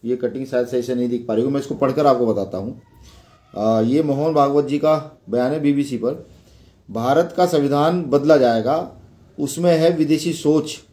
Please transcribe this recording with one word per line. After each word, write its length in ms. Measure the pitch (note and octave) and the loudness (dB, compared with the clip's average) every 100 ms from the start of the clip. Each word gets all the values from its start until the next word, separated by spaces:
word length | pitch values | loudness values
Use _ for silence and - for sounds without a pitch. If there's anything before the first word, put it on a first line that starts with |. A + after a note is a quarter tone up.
ये 120 | A#2 B2 | -4 -4
कटिंग 300 | A#2+ A2+ C3 | -4 -6 -4
शायद 200 | B2 A#2+ | -4 -2
सही 160 | B2+ | -4
से 120 | B2 | -4
नहीं 140 | B2 B2 | -4 -2
दिख 180 | A#2+ - | -4 -2
पा 80 | |
रही 100 | A2 | -2
हूँ, 80 | B2+ | 0
मैं 80 | C#3 | -2
इसको 140 | C3+ | -6
पढ़कर 320 | A2+ C3+ C3 D3 | -2 -2 2 2
आपको 200 | B2 A#2+ | 4 2
बताता 320 | G2+ F#2+ F#2 | 0 -4 -8
हूँ। 220 | G2+ - _ _ - - _ _ _ | -10 -12 _ _ -20 -20 _ _ _
आ, 260 | - G#2+ A2+ | -4 0 2
ये 220 | A2+ C#3 | 2 0
मोहन 320 | D#3 C#3 D#3 | 0 0 0
भागवत 300 | D3+ C#3 C#3+ | 2 2 2
जी 140 | C3+ D3 | 0 0
का 180 | D#3 D#3 - - - | 2 0 -2 -20 -6
बयान 220 | A#2+ B2 | -2 0
है 80 | D3+ | 0
बीबीसी 360 | C#3+ C#3+ C#3 A#2+ | 0 0 -2 -4
पर। 300 | A#2 - - - _ _ - _ _ | -4 -6 -14 -20 _ _ -20 _ _
भारत 460 | G#2+ A#2+ C#3+ E3+ - | -6 0 2 2 2
का 100 | F3+ | 2
संविधान 560 | D#3+ C#3+ C#3+ D3+ F3+ | 2 0 2 2 0
बदला 320 | D#3 C#3+ D3 D3+ | 0 0 4 4
जाएगा, 400 | B2 A#2 A2 D#3 F3 - - - _ - | 4 2 0 -2 -4 -14 -20 -20 _ -8
उसमें 340 | C#3+ - F3 | -8 -2 0
है 180 | E3 D#3+ | 4 2
विदेशी 400 | E3+ D#3 D#3 F3 | 2 0 0 -2
सोच 460 | E3 D3 D#3 D3+ - - | -2 2 2 0 -10 -18